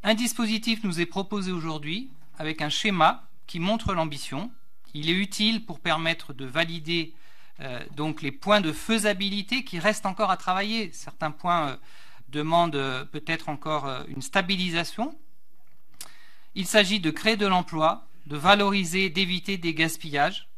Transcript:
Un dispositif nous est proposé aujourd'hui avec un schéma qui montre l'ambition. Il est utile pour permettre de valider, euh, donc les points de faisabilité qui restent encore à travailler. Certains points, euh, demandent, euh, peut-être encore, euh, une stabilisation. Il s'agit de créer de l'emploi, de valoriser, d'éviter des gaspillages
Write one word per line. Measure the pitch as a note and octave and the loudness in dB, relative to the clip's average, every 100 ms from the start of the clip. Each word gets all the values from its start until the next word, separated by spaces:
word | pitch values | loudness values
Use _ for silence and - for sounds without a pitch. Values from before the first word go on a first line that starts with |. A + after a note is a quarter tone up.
Un | G#3 | 2
dispositif | A3 A#3+ - A3+ A3 A3+ A3 | 2 2 0 0 0 0 0
nous | G#3 E3 | 0 0
est | E3+ | 0
proposé | F#3+ F#3+ G#3 F#3 | 0 -2 -2 -2
aujourd'hui | F3+ D#3+ D#3 D3 F#3 C4 - - - | -2 -2 -4 -4 -6 -6 -10 -10 -6
avec | D#3 D#3 | -4 -2
un | D3+ | -2
schéma | - A3 F#3 D#3+ B3 - - - | 0 0 6 6 6 -6 -10 -8
qui | F3 | -2
montre | F3+ A3+ G3+ | 0 0 0
l'ambition. | F3+ D#3+ C#3+ - C3+ A3+ - - - - | 0 0 -4 -6 -6 -6 -8 -10 -10 -10
Il | D3 D#3 | -4 2
est | |
utile | F3+ G3 - G#3+ A3+ - | 4 4 4 4 4 -2
pour | D#3+ | -2
permettre | F3 D#3+ E3 E3 - | 2 4 4 0 -4
de | C3+ C3 | -6 -2
valider, | C#3+ E3 E3+ D#3 E3+ D#3 - - - - - | 0 0 -2 0 0 0 -6 -8 -10 -10 -8
euh, | C3+ B2 - C#3+ | -6 -6 -6 -2
donc | D#3 D#3 | -2 -2
les | D3 | -4
points | C#3 F#3+ G#3 | -4 4 4
de | D#3+ | 4
faisabilité | D3 - A3+ G#3 F#3+ G3+ G3+ G3 B3+ | -2 0 2 2 0 -2 -4 -2 -4
qui | - F3 | -2 2
restent | F#3 G#3 G3 | 2 2 -2
encore | F#3 G#3 | 0 2
à | F#3 | 2
travailler. | - F#3 G#3 A3+ G3 | 2 0 0 -2 -4
Certains | - - - D#3+ | -6 -10 -4 -4
points, | D3 F3+ F3 D3 | -2 0 2 2
euh, | B2+ - - - - - | -4 -8 -10 -10 -10 -6
demandent, | D3 D#3 E3+ E3+ C#3+ | -2 4 6 6 2
euh, | C3+ C3 C#3+ | -2 -2 -4
peut-être | D3+ - D#3+ - | -8 -4 -4 -4
encore, | C#3+ D#3 D3+ C#3 | -6 -2 -2 -2
euh, | C3 D3 | -6 -6
une | C3+ | -8
stabilisation. | C3 G3 F3+ F#3+ F3+ E3 E3 - C4 - - - - - - - - - - - - - - | 0 0 2 0 0 0 -2 -2 -4 -4 -10 -10 -10 -10 -10 -10 -10 -10 -10 -10 -10 -10 -8
Il | - F3+ | -6 4
s'agit | G#3+ F#3+ G#3 | 6 6 4
de | D#3+ | 0
créer | D3+ A3 A3 | 2 2 4
de | G3+ | 4
l'emploi, | F#3 F3 D#3+ D#3 - - - D3 | 4 2 2 2 2 -6 -10 -8
de | D3 | 0
valoriser, | E3 G#3 G3+ G3+ F3 F3+ F#3+ | 6 6 6 2 2 0 0
d'éviter | D#3+ F#3+ F3+ - G3 | 2 0 0 -2 -2
des | E3+ | -2
gaspillages | D#3 D#3+ D#3+ D#3+ C#3+ D3+ G3 - | 2 0 0 -4 2 2 2 -8